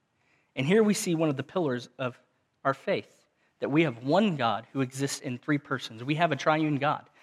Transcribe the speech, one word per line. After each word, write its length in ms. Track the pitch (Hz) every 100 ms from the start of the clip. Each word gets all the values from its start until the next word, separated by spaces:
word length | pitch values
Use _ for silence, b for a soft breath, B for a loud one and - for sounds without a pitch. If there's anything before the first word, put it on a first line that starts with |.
| _ _ _ _ _ -
And 100 | 135
here 160 | 208
we 120 | 214
see 220 | 202 185 165
one 140 | 160
of 60 | 139
the 80 |
pillars 460 | 135 190 156 123 120 -
of 180 | 127 120 _ _ _ _
our 100 | 139
faith, 380 | 131 - 160 - _ _ _ _ -
that 100 | 113
we 140 | 147
have 200 | 165 117
one 340 | 131 170 214 151
God 280 | 117 104 117
who 80 | 139
exists 380 | 127 131 139 -
in 180 | 123 123
three 200 | - 147
persons. 460 | - 131 - 113
We 120 | 123 156
have 160 | 170
a 60 | 139
triune 400 | - 156 156 143
God, 280 | 139 143 - b